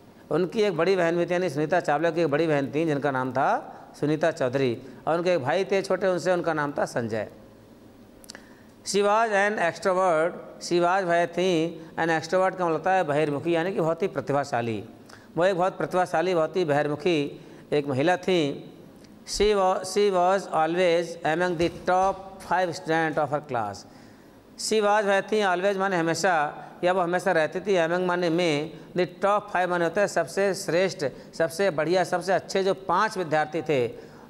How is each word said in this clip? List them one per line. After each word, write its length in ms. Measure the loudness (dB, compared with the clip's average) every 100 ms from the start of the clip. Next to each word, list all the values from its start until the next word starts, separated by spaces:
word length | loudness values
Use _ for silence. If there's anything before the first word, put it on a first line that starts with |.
| -20 -20 -4
उनकी 320 | -2 0 0
एक 140 | 0 2
बड़ी 200 | 2 2
बहन 200 | 2 0
भी 100 | 0
थी, 60 |
यानी 180 | 0 -2
सुनीता 300 | -2 0 0
चावला 300 | 2 0 0
की 100 | 0
एक 80 | 2
बड़ी 180 | 2 2
बहन 200 | 2 0
थी 100 | -2
जिनका 260 | 0 0 0
नाम 220 | -2 -2
था 460 | 0 0 0 -4 -16 -20 -4
सुनीता 300 | -2 0 0
चौधरी, 520 | 0 -2 0 0 -2 -8 -8 -2
और 120 | 0
उनके 160 | 2
एक 80 | 0
भाई 220 | 0 -2
थे 180 | 0 -2
छोटे, 240 | 0 -2 0
उनसे 260 | 0 0
उनका 200 | 0 0
नाम 200 | -2 -2 -2
था 60 |
संजय। 440 | -4 -4 -4 -4 -6 -12 -20 -20 -20 -20 -20 -20 -20 -20 -20 -20 -20 -20 -20 -16 -4
She 160 | 0
was 260 | 2 2 2
an 300 | 2 2 0
extrovert। 760 | -2 0 0 2 2 2 0 -4 -14 -16
She 180 | -2 2
was 220 | 2 2
वह 240 | 2 2 0
थी, 540 | 0 0 2 0 -4 -10
an 200 | -4 0
extrovert 500 | 0 0 0 2 0
का 80 |
मतलब 80 | 0
होता 200 | 0 2
है 120 | 2
बहिर्मुखी, 500 | 2 0 0 -2 0
यानी 180 | 0 0
कि 80 | 0
बहुत 220 | 0 0
ही 60 | -2
प्रतिभाशाली। 760 | -4 -2 -2 0 -2 -2 -4 -8 -18 -20 -20 -8 0
वो 80 |
एक 120 | 2 2
बहुत 220 | 0 -2
प्रतिभाशाली, 560 | -2 0 0 0 0
बहुत 220 | 2 0 0
ही 80 |
बहिर्मुखी 840 | 0 0 0 0 0 0 0 -6 -18 -20 -2
एक 140 | -2 0
महिला 300 | 0 2 2
थी। 540 | 2 0 0 -4 -12 -20 -20 -20 -20 -20 -8
She 260 | 0 2
wa-, 260 | 4 2 0
she 300 | -2 0 2
was 300 | 4 4 2
always 640 | 0 0 0 2 4 2 0 -4 -2
among 300 | 0 0 0
the 140 | -2 -2 0
top 240 | 2 2 -2 -10 -16 -4
five 220 | 0 0
student 400 | -4 -2 0 0
of 140 | 0 -2
her 120 | -2 -4
class। 240 | -4 -4 -8 -16 -20 -20 -20 -20 -20 -20 -10
She 240 | -2 2
was 220 | 4 2
वह 160 | 4 2
थी, 220 | 2 0
always 340 | 2 2 0 0
माने 200 | 0 2
हमेशा, 580 | 0 2 2 2 0 -4 -16 -2
या 80 | 0
वो 80 | 2
हमेशा 320 | 0 0 2
रहती 280 | 2 2 -2
थी, 160 | 0 2
among 300 | 2 0 0
माने 240 | 0 0
में, 480 | 2 2 0 -2 -10 -6 -2
the 100 | -2 0
top 160 | 0 0
five 280 | 0 -2 0
माने 160 | 0
होता 160 | 0 0
है 80 | 0
सबसे 460 | 0 -2 0 0
श्रेष्ठ, 520 | 0 0 0 0 0 -6 -6 -10
सबसे 360 | -4 -2 0 0
बढ़िया, 340 | 0 0 2
सबसे 280 | 2 -2 0
अच्छे 320 | -2 0 0
जो 100 | 0
पाँच 440 | -2 0 0 0 -2
विद्यार्थी 440 | -2 0 0 -4
थे 260 | 0 0 0 -4 -16 -20